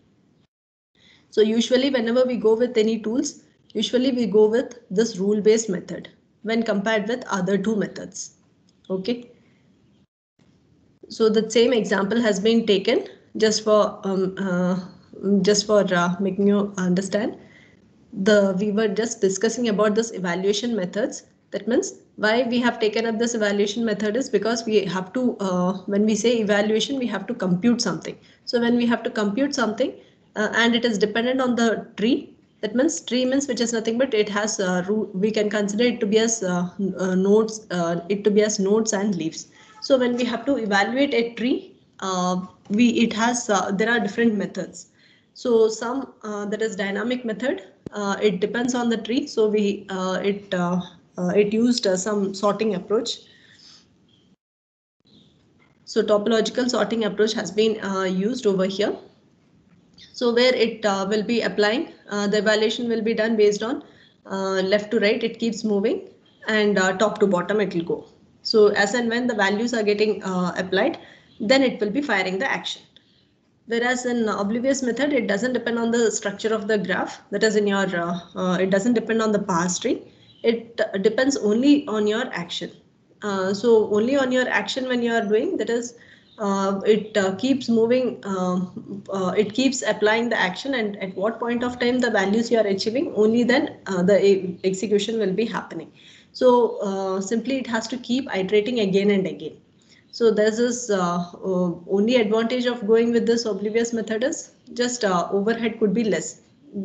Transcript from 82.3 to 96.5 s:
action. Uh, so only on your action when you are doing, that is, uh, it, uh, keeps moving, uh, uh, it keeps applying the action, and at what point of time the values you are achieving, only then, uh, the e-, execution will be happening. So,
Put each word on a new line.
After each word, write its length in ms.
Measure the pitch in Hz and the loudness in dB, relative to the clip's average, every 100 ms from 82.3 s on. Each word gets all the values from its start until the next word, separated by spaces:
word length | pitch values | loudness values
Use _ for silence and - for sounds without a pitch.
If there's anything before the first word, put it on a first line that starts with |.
action. 400 | 170 175 - 175 - _ _ _ - | -6 -8 -8 -10 -14 _ _ _ -10
Uh, 320 | 208 196 190 | -4 -2 -2
so 400 | 202 240 220 196 | 0 6 6 6
only 220 | 208 233 277 | 2 2 2
on 160 | 254 | 2
your 160 | 254 247 | 2 2
action 400 | 202 208 269 254 | 0 -2 -6 -2
when 140 | 247 | 0
you 120 | 233 233 | 0 0
are 60 | 202 | 2
doing, 320 | 214 330 359 | 0 0 -4
that 140 | 214 240 | -2 -4
is, 180 | 240 - - - _ - | -4 -14 -20 -20 _ -6
uh, 420 | 202 196 196 196 - | -2 0 0 -2 2
it, 320 | 214 - 208 | 2 2 0
uh, 160 | 190 190 | 0 0
keeps 260 | 254 269 - | 0 -2 0
moving, 540 | 226 226 254 247 - 202 | 2 4 2 0 -4 -6
uh, 320 | 190 180 185 180 - - 202 - | -4 -2 -2 -4 -10 -14 -14 -8
uh, 240 | 190 185 196 | -4 -2 0
it 100 | 208 | 0
keeps 280 | - 269 - | 2 0 0
applying 480 | - 208 214 226 233 | -2 0 2 2 0
the 100 | 220 180 | 0 -2
action, 260 | 180 269 254 | -4 -6 -4
and 260 | 208 196 190 | -4 -6 -10
at 80 | 185 | -4
what 240 | 208 226 | -4 -4
point 240 | 233 240 | -4 -4
of 160 | 247 - | -4 -2
time 180 | 240 254 247 | 0 0 0
the 60 | |
values 400 | 214 190 220 233 | 0 2 0 2
you 80 | 233 | 2
are 80 | 208 | 2
achieving, 440 | 196 220 240 349 202 | 0 -2 -2 -2 2
only 280 | 214 233 | 4 4
then, 340 | 233 262 - - - | 4 2 2 -6 -6
uh, 160 | 185 | 0
the 200 | 180 196 | 4 6
e-, 360 | 196 190 180 175 | 6 4 2 -4
execution 540 | 190 190 214 202 202 226 | -4 -2 0 0 0 -2
will 160 | 196 | -2
be 120 | 185 226 | 0 -2
happening. 460 | 185 - 170 147 _ - - _ | -4 -8 -12 -14 _ -20 -20 _
So, 440 | - 254 | 2 4